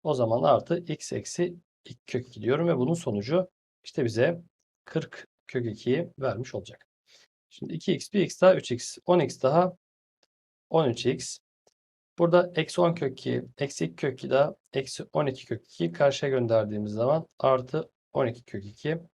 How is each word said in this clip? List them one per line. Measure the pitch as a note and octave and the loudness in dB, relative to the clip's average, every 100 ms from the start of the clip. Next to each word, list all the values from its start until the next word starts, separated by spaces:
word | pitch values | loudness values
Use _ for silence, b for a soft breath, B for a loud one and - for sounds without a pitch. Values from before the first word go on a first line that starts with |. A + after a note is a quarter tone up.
O | D#3+ | -2
zaman | C3+ A2+ A#2+ | 0 2 4
artı | D#3+ A2+ - E3+ | 4 4 2 -4
x | E3+ D3+ - | -4 -10 -6
eksi | - - - F3 F3 _ _ | -8 -8 -4 -4 -6 _ _
iki | - - - | -20 -20 -8
kök | B2 - | -8 -8
iki | A2 | -6
diyorum | G#2+ D3 E3+ | -2 0 2
ve | C#3+ | 0
bunun | B2+ | 0
sonucu | E3+ - G#2 A2 E3+ F3+ _ _ _ | -2 -2 -4 0 -2 -2 _ _ _
işte | - - | -10 -4
bize | A#2+ G#2+ C#3 E3+ - _ _ _ | -2 2 2 0 -12 _ _ _
kırk | - D#3+ C3 - - _ - | -8 -6 -6 -16 -20 _ -8
kök | C3 A#2 | -6 -6
ikiyi | G#2 A#2+ C#3+ E3+ - | -4 -2 -2 -2 -6
vermiş | C3 G#2 - | -6 -4 -8
olacak. | G#2 F#2 - _ _ _ b b _ _ | -10 -12 -20 _ _ _ b b _ _
Şimdi | - - | -14 -10
iki | D#3+ - | -6 -2
x, | - - | -4 -2
bir | G#3 | -2
x | D3+ - | -2 4
daha | F#3 | 6
üç | F3 - | 6 0
x, | A#2+ - - - | -6 -6 -10 2
on | F3+ | 2
x | C3+ - | 2 0
daha | C3 D#3+ F#3 - _ _ _ _ _ _ _ _ _ | 2 4 2 -4 _ _ _ _ _ _ _ _ _
on | D#3+ C#3+ | 2 2
üç | A2 B2 | 0 -2
x. | - - - _ _ _ _ _ _ _ - | -2 -8 -14 _ _ _ _ _ _ _ 0
Burada | E3+ F3 F3 | 4 4 4
eksi | D#3+ D#3+ - | -2 -2 2
on | F3 | 2
kök | E3+ C#3 | 2 -4
iki, | - C3 B2 B2+ - | -4 -4 -4 -6 -6
eksi | C#3+ - | -6 -4
iki | D#3+ - | -6 -2
kök | D3 B2+ | -4 -4
iki | - | 0
daha | C3 D3+ - _ | 2 2 -2 _
eksi | C3 B2+ - - | -6 -6 -12 -4
on | D#3 C#3+ | -2 -2
iki | B2 - | -4 -8
kök | A2+ | -10
iki | _ - E3+ | _ -6 -4
karşıya | E3+ C#3+ C#3 C#3+ | 2 2 2 0
gönderdiğimiz | C3 A#2 A2+ G#2+ G#2 G#2 | 0 2 2 2 -4 -4
zaman | G#2 B2 D#3 D#3+ _ | -2 2 0 -2 _
artı | C3 C3 B2+ D#3 - _ _ | 2 2 0 -6 -6 _ _
on | C#3 B2+ | -2 -2
iki | A#2 | -4
kök | - G#2 | -12 -12
iki. | G2 - D3 E3 - | -12 -8 -6 -6 -8